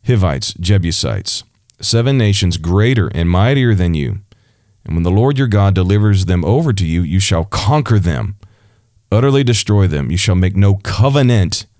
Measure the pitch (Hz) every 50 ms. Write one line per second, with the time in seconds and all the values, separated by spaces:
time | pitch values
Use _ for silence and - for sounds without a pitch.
0 | _ - 123 107 95 87 71 65 - - - - 87 87 104 98 82 82 80 -
1 | - 69 52 50 - - - - - _ _ _ _ _ - _ - - - 117
2 | 117 135 139 131 110 104 98 98 98 87 82 80 78 85 87 101 107 120 135 113
3 | 90 - - - 85 85 87 90 101 120 143 139 127 120 113 92 90 85 82 78
4 | 69 - 98 95 - _ _ _ _ _ _ _ _ _ _ _ _ - 82 85
5 | 85 90 92 104 120 139 147 131 135 120 107 104 98 98 95 92 90 90 101 104
6 | 104 107 101 95 92 85 90 90 82 80 113 143 165 151 107 98 95 80 82 85
7 | 87 76 82 92 98 - 92 82 82 - - - - 101 151 151 131 - 117 104
8 | 85 - 123 123 107 95 101 - - _ _ _ _ _ _ _ _ _ _ _
9 | _ _ 95 110 131 139 135 139 139 120 113 98 - - 104 101 98 90 76 71
10 | 69 58 80 90 - 104 92 92 92 92 92 95 101 101 98 98 - - - -
11 | 117 139 139 147 135 123 123 107 95 80 - - - _ _